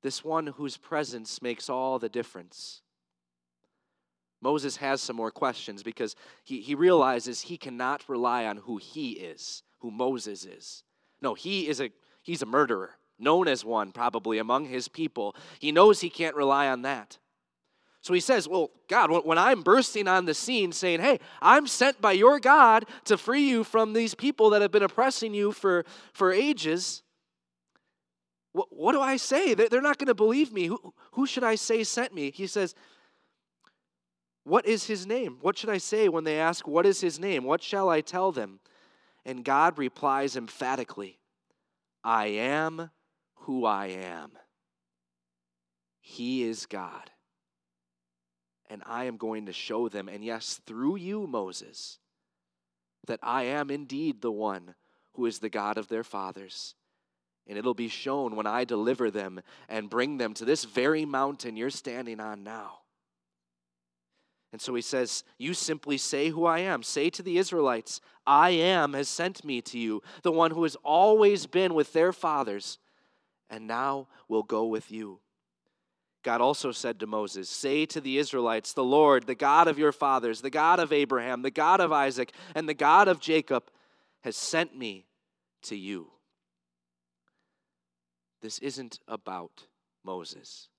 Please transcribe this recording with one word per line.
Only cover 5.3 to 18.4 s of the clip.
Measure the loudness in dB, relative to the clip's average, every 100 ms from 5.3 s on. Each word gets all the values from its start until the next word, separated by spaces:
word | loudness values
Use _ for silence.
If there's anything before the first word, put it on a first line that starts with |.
questions | -4 -4 -4 -12 -14
because | -14 -8 -8 -8 -20 -20
he, | _ -14
he | -8
realizes | 2 4 6 4 0 -4 -12
he | -12 -14
cannot | -14 -8 -6 -6 -6
rely | -4 -2 -2 -4
on | -8
who | -10 -12
he | -12 -10 -10
is, | -10 -14 -14 -14 -16 _ _
who | -16
Moses | -4 -4 -4 -8 -14 -16
is. | -20 -20 -20 _ _ _ _
No, | -6
he | -6 -6 -4 -4
is | -4
a, | -6 _ _ _
he's | -10 -8
a | -2
murderer, | 0 2 0 -4 -16 _ _
known | 2 4 4
as | 0 0
one | -2 -2
probably | -2 -2 -2 -2 -2
among | 0 -2
his | -2 -8 -10
people. | -6 -6 -4 -8 -8 -20 -8
He | 0
knows | 8 8 8
he | 2
can't | -4 -4
rely | 0 2 4 2
on | 0
that. | -4 -6 -8 -20 _ _ _ _ _ _ _ _
So | 0
he | 0
says, | 4 2